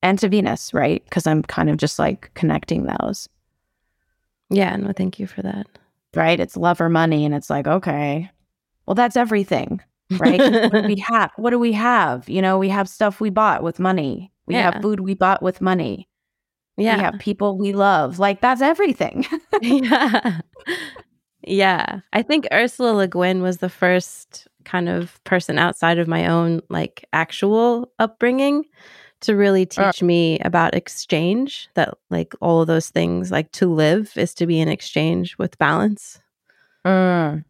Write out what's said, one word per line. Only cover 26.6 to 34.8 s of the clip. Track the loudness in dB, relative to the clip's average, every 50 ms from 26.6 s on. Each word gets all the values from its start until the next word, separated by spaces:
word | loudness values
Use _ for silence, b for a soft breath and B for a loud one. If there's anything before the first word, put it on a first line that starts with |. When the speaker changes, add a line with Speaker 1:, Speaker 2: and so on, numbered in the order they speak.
| -4 _
Speaker 2:
like, | -6 -6 -6 -6 _ -14 -14 _ -2
actual | -2 -2 -2 -4 -4 0 0 2 2 2 2 0 0 -4 -8 _ _
upbringing | -4 -4 -2 _ -2 0 0 2 0 0 0 -2 -4 _ B B B B B B B B B B
to | -2 0 2
really | 4 4 4 4 2 2
Speaker 1:
Uh. | 0 0 0 0 0 2
Speaker 2:
teach | 0 2
me | 2 4 4 2 2 0 0
about | -2 0 0 2 0 2 0
exchange, | -2 -4 -6 -14 -14 -6 -2 -2 0 0 0 0 0 -2 -4 -6 -12 -16 -8 _
that, | -2 -2 -2 -2 _ _ _
like, | -4 -4 -4 -4 -8 -4 0
all | 2 4 4
of | 4
those | 2 2 0 0 -2
things, | _ -2 0 0 0 -2 -4 -2
like, | -2 -4 -4 -4 -2
to | 0 0 2 2
live | 4 4 4 2 2 0 -4 -4 -4
is | -4 -4 -2
to | -4 -2
be | 0 2 2
in | 2 0
exchange | -2 -4